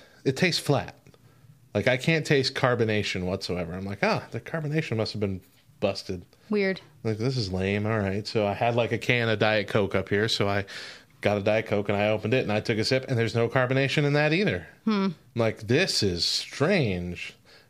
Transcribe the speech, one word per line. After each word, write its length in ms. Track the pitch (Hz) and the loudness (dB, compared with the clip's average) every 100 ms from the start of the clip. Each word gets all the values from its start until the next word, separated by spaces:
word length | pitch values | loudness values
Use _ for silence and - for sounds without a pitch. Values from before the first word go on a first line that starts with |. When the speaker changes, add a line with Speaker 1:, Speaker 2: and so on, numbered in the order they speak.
| - - | -20 -6
Speaker 1:
it 120 | 139 131 | -2 0
tastes 240 | 180 143 | 0 0
flat. 340 | - 135 90 - - - - - - - - | 0 0 -2 -12 -20 -20 -20 -20 -20 -20 -4
Like, 140 | 107 104 | 0 2
I 80 | 127 | 2
can't 300 | 165 165 - | 2 2 2
taste 280 | 143 131 | 2 2
carbonation 720 | - 131 117 110 107 101 95 | 0 2 2 2 0 0 -2
whatsoever. 480 | 90 98 - 90 85 | -2 -4 -4 -4 -4
I'm 140 | 90 98 | -6 -8
like, 140 | 98 | -2
"Ah, 220 | 208 208 - | 0 0 -4
the 100 | 117 | -10
carbonation 560 | - 160 147 156 156 110 | -8 -6 -2 -2 -2 -2
must 140 | 107 | -2
have 80 | 107 | -2
been 200 | 101 95 - _ _ - | -4 -4 -10 _ _ -4
busted." 440 | 98 98 - 92 - _ - | -2 -2 -6 -10 -12 _ -2
Speaker 2:
Weird. 300 | 208 196 185 - - | 0 0 -2 -10 -6
Speaker 1:
Like, 140 | 113 107 | -4 -2
"This 180 | 123 131 | -2 -2
is 160 | 98 | -2
lame. 340 | 92 95 104 107 | 0 0 0 0
All 120 | 113 | 0
right." 280 | 98 101 107 | 0 -2 -2
So 200 | 113 101 | 0 0
I 60 | |
had, 220 | 95 117 | 2 0
like, 180 | 117 113 | 2 0
a 60 | 117 | 0
can 300 | - 123 113 | 0 2 2
of 100 | 107 | 2
Diet 300 | 107 107 98 | 2 2 2
Coke 260 | 113 98 | 0 2
up 140 | 98 92 | 0 0
here, 200 | 101 113 | 0 2
so 200 | - 101 | 0 0
I 160 | 101 98 - - - - _ | 0 -4 -8 -14 -18 -20 _
got 180 | 104 104 | 0 2
a 40 | |
Diet 240 | 104 110 113 | 2 2 0
Coke, 220 | 104 101 | -2 0
and 80 | 101 | 0
I 120 | 104 | 2
opened 260 | 107 107 | 0 0
it, 80 | 131 | 0
and 100 | 95 | 2
I 80 | 104 | 0
took 180 | 107 110 | 0 0
a 60 | |
sip, 220 | 107 131 - | 0 0 0
and 100 | 117 | 0
there's 160 | 113 | 0
no 140 | 117 117 | 0 2
carbonation 560 | 135 123 131 135 151 | 2 2 2 0 2
in 80 | 143 | 2
that 180 | 147 151 | 2 2
either. 320 | 160 202 90 - - | 2 0 -2 -6 -6
Speaker 2:
Hmm. 200 | - 208 190 160 _ | -2 0 0 -4 _
Speaker 1:
I'm 20 | 117 | -2
like, 300 | 113 107 104 | 0 0 0
"This 360 | 135 185 - | 2 2 0
is 220 | 101 87 - | 0 0 -2
strange." 1080 | - - - 151 202 117 90 87 85 - - - - | -2 -6 -2 2 2 0 -2 -4 -8 -12 -16 -20 -20